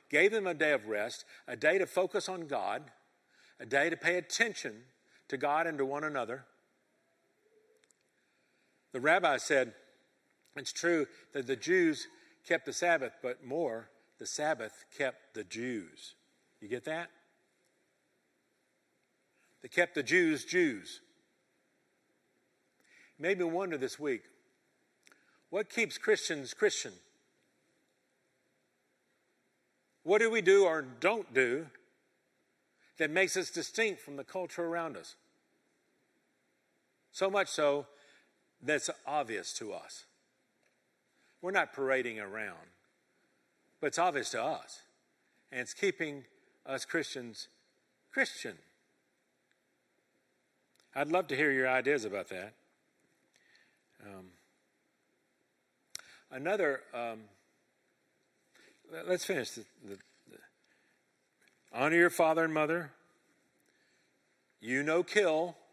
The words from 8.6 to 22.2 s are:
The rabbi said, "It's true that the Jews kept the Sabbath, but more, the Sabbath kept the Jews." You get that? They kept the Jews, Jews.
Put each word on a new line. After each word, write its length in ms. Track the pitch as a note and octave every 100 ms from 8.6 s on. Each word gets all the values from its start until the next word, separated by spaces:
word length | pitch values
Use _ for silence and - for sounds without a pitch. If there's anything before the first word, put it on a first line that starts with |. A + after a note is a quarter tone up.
| _ _ _
The 80 | C3
rabbi 340 | C#3 F3+ E3+ C3
said, 380 | - C#3 B2 - - _ _ _ _ _ _ -
"It's 160 | C3
true 340 | - E3+ E3 C#3 - -
that 140 | C#3+ B2
the 100 | C3
Jews 500 | C#3+ F#3 E3+ C#3+ - - - _ -
kept 180 | E3 -
the 60 |
Sabbath, 460 | - F3 E3 B2+ -
but 220 | B2+ B2+
more, 460 | B2+ D3 D3+ A2+ A2 _ _ _
the 60 | -
Sabbath 600 | - D3+ D3 A2 - - -
kept 360 | C3+ - _
the 100 | A2+
Jews." 720 | F#2 A2 B2 A#2 E2 D2 - - _ _ _ _
You 80 | G2+
get 160 | A#2+ D3+
that? 260 | D#3+ E3+ _ _ _ _ _ _ _ _ _ _ _ _ _ _ _ _ _ _ _ _ _ _ _ _ _
They 60 | -
kept 280 | - F3 -
the 80 |
Jews, 420 | B2 F3 E3 D3+ -
Jews. 560 | F3+ E3 G#2+ F#2 - - _ _ _ _ _ _ _ _ _ _ _